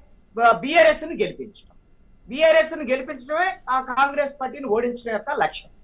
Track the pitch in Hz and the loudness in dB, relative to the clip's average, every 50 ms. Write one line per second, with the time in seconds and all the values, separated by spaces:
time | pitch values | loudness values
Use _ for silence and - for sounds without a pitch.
0 | - _ - _ _ _ _ 214 233 233 220 - 190 277 320 339 320 320 302 - | -16 _ -20 _ _ _ _ 4 4 4 4 4 0 2 4 6 6 6 4 2
1 | 311 330 311 - 202 180 - - 254 214 - - _ _ _ _ _ _ _ _ | -4 -10 -4 -4 -4 -4 -4 -10 -14 -16 -16 -20 _ _ _ _ _ _ _ _
2 | _ _ - _ _ - 240 285 320 320 311 320 311 320 320 311 294 233 254 269 | _ _ -20 _ _ -12 -2 2 4 6 6 4 4 2 -4 -8 -4 -4 -4 -4
3 | 254 285 294 247 240 277 302 330 370 381 370 - - 240 254 262 254 254 247 262 | -4 -10 -12 -14 -10 -6 -2 -2 -2 -2 -4 -6 -6 -4 -4 -4 -4 -2 0 0
4 | 277 277 285 294 285 277 - - 262 254 269 294 277 226 208 233 240 240 240 - | 0 2 2 -2 -4 -4 -4 -8 -8 -8 -8 -8 -4 -2 -2 0 0 -2 -6 -6
5 | - 233 220 202 - 277 294 233 165 - - - - - - - | -8 -6 -6 -6 -4 -4 -2 -2 -2 -2 -2 -8 -16 -18 -20 -20